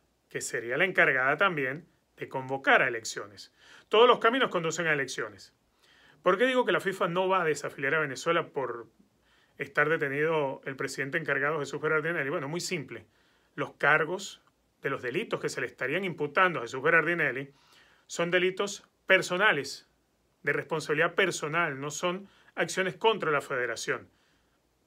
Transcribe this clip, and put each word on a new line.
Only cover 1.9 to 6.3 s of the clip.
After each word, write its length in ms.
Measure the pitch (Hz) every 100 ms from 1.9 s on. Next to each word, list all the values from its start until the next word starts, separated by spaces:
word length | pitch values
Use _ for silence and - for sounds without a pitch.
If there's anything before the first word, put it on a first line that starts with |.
| _ _ -
de 100 | 127
convocar 520 | 135 131 135 277 233
a 60 | 135
elecciones. 640 | 117 - 127 104 98 - _ - - _
Todos 180 | 208 247
los 120 | 220
caminos 300 | 226 262 220
conducen 380 | 180 165 165 165
a 60 |
elecciones. 600 | 147 135 - 110 98 - _ _ _ _ _ - _
¿Por 160 | 180